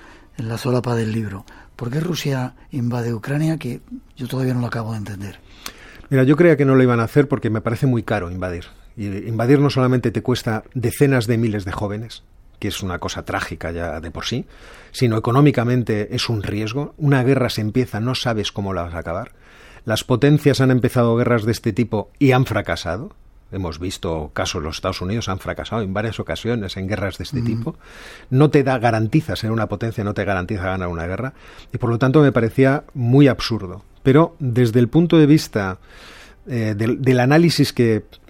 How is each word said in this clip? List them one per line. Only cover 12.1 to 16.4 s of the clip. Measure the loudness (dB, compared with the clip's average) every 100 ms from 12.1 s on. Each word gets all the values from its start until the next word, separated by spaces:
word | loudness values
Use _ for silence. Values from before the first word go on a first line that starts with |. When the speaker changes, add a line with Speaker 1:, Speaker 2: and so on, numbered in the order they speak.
| -16 -20 -20 -20 -10
Speaker 2:
que | -8
es | -6
una | -6 -6
cosa | -6 -8 -6
trágica | -6 -6 -8 -8
ya | -6 -8 -8
de | -10
por | -10 -6
sí, | -6 -8 -14 -20 -20 -16
sino | -2 0 0
económicamente | 0 4 4 4 2 0 0 -2 -4 -4
es | -2
un | -4